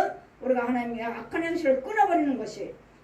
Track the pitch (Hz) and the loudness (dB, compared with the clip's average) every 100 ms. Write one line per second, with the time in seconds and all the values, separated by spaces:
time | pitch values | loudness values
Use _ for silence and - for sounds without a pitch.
0 | 392 - - - 254 247 247 254 240 233 | 4 -2 -16 -8 0 0 2 -2 -2 -6
1 | 226 233 - 339 330 339 277 262 415 427 | -6 -6 -6 -4 -2 0 2 2 2 2
2 | 392 320 285 240 202 202 180 - - - | 4 4 2 0 -4 -8 -12 -12 -20 -20